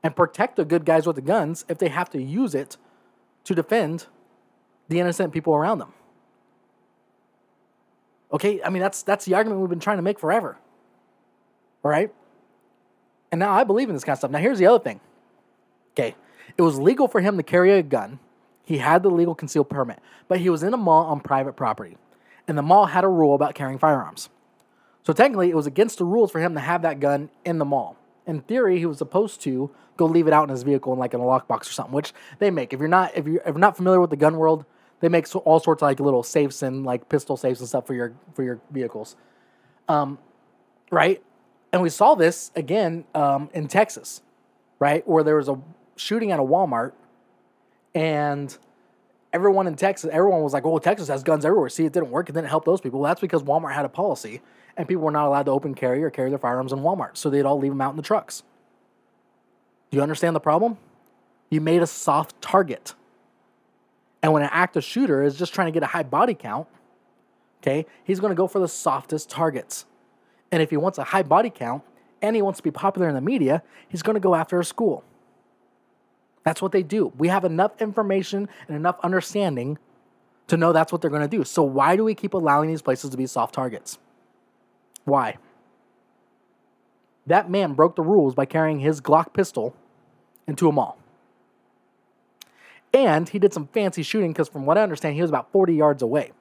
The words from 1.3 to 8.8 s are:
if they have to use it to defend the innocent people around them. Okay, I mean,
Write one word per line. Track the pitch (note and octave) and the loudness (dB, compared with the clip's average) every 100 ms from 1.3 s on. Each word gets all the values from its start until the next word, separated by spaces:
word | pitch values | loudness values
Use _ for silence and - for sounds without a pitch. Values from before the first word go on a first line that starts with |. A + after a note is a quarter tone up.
| G#3+ D#3 E3 - | 0 0 -6 -10
if | E3 | -4
they | E3+ | -2
have | C#3+ F3+ | -2 -6
to | C#3 | -8
use | C3 F3+ B3+ | -6 -4 -2
it | C#3+ C#3+ - _ _ _ _ _ _ | -4 -8 -16 _ _ _ _ _ _
to | - E3+ | -4 -2
defend | E3 A3+ D#3 E3 - _ _ _ _ _ _ _ _ | 0 0 0 -6 -12 _ _ _ _ _ _ _ _
the | E3 | 0
innocent | F3 E3+ F3+ | 0 0 -4
people | D#3+ D#3 | -2 0
around | D3 E3 G3+ | 2 2 -2
them. | - _ _ _ _ _ _ _ _ _ _ _ _ _ _ _ _ _ _ _ _ _ _ _ _ | -6 _ _ _ _ _ _ _ _ _ _ _ _ _ _ _ _ _ _ _ _ _ _ _ _
Okay, | D3 G3+ G3+ | -2 -2 -2
I | F3+ | -4
mean, | F#3 | -2